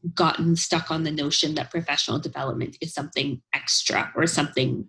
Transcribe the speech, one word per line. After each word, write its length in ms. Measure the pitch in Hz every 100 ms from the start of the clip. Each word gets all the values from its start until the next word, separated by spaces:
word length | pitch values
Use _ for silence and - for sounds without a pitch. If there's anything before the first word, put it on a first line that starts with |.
| 175
gotten 420 | - 165 - 170 165
stuck 360 | - 160 -
on 120 | 160
the 80 | 160
notion 440 | 151 143 - 156 151
that 160 | 131
professional 480 | 175 170 143 - 131
development 580 | 170 139 135 - - -
is 120 | 165
something 480 | - 147 - 139 127 _
extra 580 | 139 - - - 101 - -
or 120 | 165
something 600 | 160 147 - 127 123